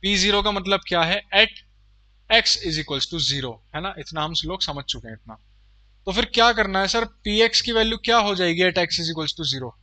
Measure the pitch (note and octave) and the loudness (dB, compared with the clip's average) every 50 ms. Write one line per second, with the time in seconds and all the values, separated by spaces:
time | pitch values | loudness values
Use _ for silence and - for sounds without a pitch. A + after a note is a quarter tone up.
0 | - F#3+ G3+ G3 F#3 G#3 G3+ G3+ G3+ G#3 G3+ G3 F#3 F#3+ G3 F#3+ - - F3+ E3+ | 0 0 2 2 4 4 4 2 2 2 -2 -2 0 0 0 0 0 0 0 2
1 | E3 D#3+ F#3 G#3 - _ - G3 A3 G#3+ - - - _ _ _ _ _ _ _ | 2 2 0 -4 -4 _ 4 4 4 4 2 -10 -20 _ _ _ _ _ _ _
2 | _ _ _ _ _ _ G#3+ A#3 A3+ - - - - F#3 D#3+ D3+ D#3 - D3 C#3 | _ _ _ _ _ _ 4 4 4 4 -2 -2 -2 -4 -4 -4 -4 -4 -4 -4
3 | C3 - - E3+ C#3+ B2 C3+ C#3 C3+ B2+ A2+ G#2 _ _ - D3 E3+ F#3+ G3 - | -4 -4 -4 -4 -2 -2 -2 -4 -4 -6 -10 -12 _ _ -12 -8 -8 -8 -10 -10
4 | C#3+ - D#3+ D#3+ D3+ D#3 E3 D#3 - D#3 F3+ F#3+ - - D3+ C#3+ C3+ - - B2 | -14 -10 -6 -6 -6 -2 -4 -4 -4 -4 -4 -4 -4 -6 -6 -8 -6 -8 -8 -8
5 | - A#2 A2+ A2 _ - A2 - _ _ _ _ _ _ _ _ _ _ _ _ | -8 -14 -16 -16 _ -20 -20 -20 _ _ _ _ _ _ _ _ _ _ _ _
6 | _ - F#3 G3+ A#3+ - - - A3+ A#3 A#3 A3 G#3+ G3 F#3+ F#3+ G3 F#3+ - A#3 | _ -6 -2 -2 -2 0 2 4 4 4 4 2 0 0 0 0 0 0 0 -2
7 | A3+ A3+ - _ _ G#3+ G#3 G#3+ A3+ A3+ A3+ - - - A#3 A3+ A3 A3 A3 A3 | -2 -4 -6 _ _ -2 2 4 2 4 4 0 -2 0 0 2 2 2 0 -4
8 | - - A#3 A#3 G#3+ G3+ G3+ F3+ F3+ F3 E3 E3+ F#3 F#3 E3+ F3+ F3 E3 - - | 0 2 4 4 4 2 0 0 0 0 2 2 2 2 2 2 -2 0 -2 -4
9 | E3+ D#3+ E3 D#3+ D#3 D3 - - E3 C3+ C3 C3+ B2+ A#2+ - _ | -4 -4 -4 -4 -4 -6 -6 -6 -4 -4 -4 -6 -6 -10 -12 _